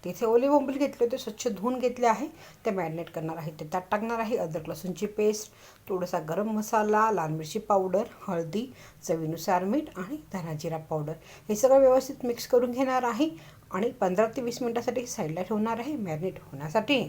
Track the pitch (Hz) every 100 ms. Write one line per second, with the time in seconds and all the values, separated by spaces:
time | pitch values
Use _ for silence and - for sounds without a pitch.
0 | 175 175 226 233 277 294 262 269 277 -
1 | 240 254 - - 247 196 226 254 247 247
2 | 240 202 302 - - - 220 190 165 160
3 | 170 170 160 165 160 156 156 180 180 208
4 | 226 233 220 214 175 160 156 165 180 180
5 | 208 214 214 208 - - - - - 185
6 | 170 180 156 170 214 214 214 220 214 214
7 | 220 196 160 156 156 220 214 202 185 185
8 | 196 - - 170 165 202 262 - - -
9 | - 165 160 156 - 180 190 269 302 185
10 | 190 302 - 196 165 151 165 160 156 156
11 | 151 156 - - - 214 254 269 262 262
12 | 262 269 247 240 - 247 247 247 262 254
13 | 247 214 320 - - - - 185 240 -
14 | 185 185 220 247 240 233 247 233 240 240
15 | 247 - 156 165 190 214 214 226 247 294
16 | 196 151 185 180 - 135 156 156 208 269